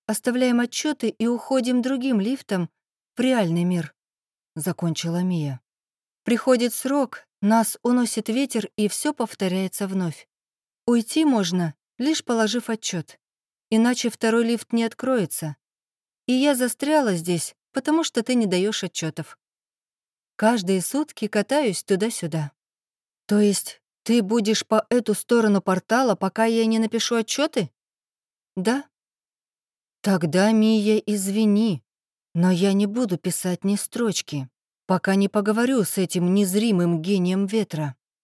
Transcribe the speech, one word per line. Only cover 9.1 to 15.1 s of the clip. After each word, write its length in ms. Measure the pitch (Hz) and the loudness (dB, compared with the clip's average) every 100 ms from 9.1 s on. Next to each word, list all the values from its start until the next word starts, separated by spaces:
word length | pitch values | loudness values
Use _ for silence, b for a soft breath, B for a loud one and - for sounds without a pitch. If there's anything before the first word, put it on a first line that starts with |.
повторяется 720 | 294 226 - 190 185 190 - 196 | -4 -6 -4 -4 -2 -4 -6 -6
вновь. 400 | 190 175 - - _ _ _ _ _ - | -4 -4 -6 -16 _ _ _ _ _ 0
Уйти 400 | 240 220 311 311 | 0 0 0 2
можно, 500 | 233 175 180 165 - _ - | 2 2 0 -2 -6 _ -4
лишь 260 | 269 320 | -2 -2
положив 460 | - 233 214 233 - | -2 0 0 -2 -4
отчет. 480 | 220 - 175 - - _ _ _ _ - | -6 -6 -8 -8 -16 _ _ _ _ -2
Иначе 400 | 220 240 247 233 | 2 2 2 -4
второй 340 | - 226 233 | -2 0 2
лифт 300 | 233 233 - | 2 -2 -2
не 100 | 233 | -2
откроется. 720 | 226 - 254 | -2 -2 -2